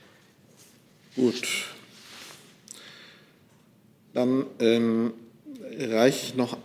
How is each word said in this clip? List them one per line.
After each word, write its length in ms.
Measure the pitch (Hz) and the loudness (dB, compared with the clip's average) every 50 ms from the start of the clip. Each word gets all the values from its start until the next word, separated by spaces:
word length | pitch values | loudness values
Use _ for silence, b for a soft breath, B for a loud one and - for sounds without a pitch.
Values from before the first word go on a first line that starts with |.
| b b b b b b b b - - - - - - - - _ _ _ _ _ - - | b b b b b b b b -20 -20 -20 -20 -20 -20 -20 -20 _ _ _ _ _ -10 -2
Gut. 260 | 127 127 117 - - - - - - - - B B B B B B B B B B B B B B B B B B B B B B B B B B B B B B B B B B B B _ _ _ _ _ _ _ _ _ _ _ _ - | 2 2 2 2 0 -4 -4 -4 -4 -6 -8 B B B B B B B B B B B B B B B B B B B B B B B B B B B B B B B B B B B B _ _ _ _ _ _ _ _ _ _ _ _ -2
Dann, 340 | 120 123 127 131 135 139 135 - - | 0 2 2 2 2 0 -2 -2 2
ähm, 540 | 117 113 117 117 117 113 113 113 117 117 113 - - - - - - - - 254 - - - | 4 4 4 4 4 2 2 2 0 -2 -4 -8 -18 -20 -20 -20 -20 -18 -18 -16 -14 -14 -10
reiche 500 | - 135 113 113 110 120 135 131 - - | -8 -4 -2 2 6 6 6 4 2 -4
ich 80 | - - | -6 -2
noch 220 | 127 123 120 - - - | -2 -2 -2 -2 -8 -8